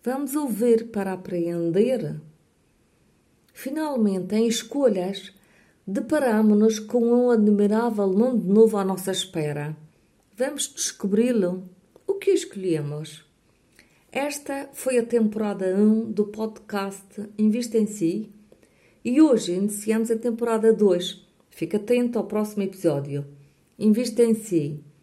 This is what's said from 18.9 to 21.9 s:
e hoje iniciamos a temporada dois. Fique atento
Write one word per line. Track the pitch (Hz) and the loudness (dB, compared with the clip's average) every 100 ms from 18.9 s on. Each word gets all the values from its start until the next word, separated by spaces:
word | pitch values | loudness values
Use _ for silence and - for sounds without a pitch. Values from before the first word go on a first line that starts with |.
| _ | _
e | 233 262 | -2 4
hoje | 311 240 - | 6 6 2
iniciamos | 180 202 - 220 220 226 | -2 -2 -2 -2 0 0
a | 226 | -2
temporada | 240 233 233 220 220 | -2 -2 -2 2 4
dois. | 220 202 175 180 - _ _ _ | 6 4 4 -2 -10 _ _ _
Fique | - 165 | -10 -4
atento | 208 208 | -4 0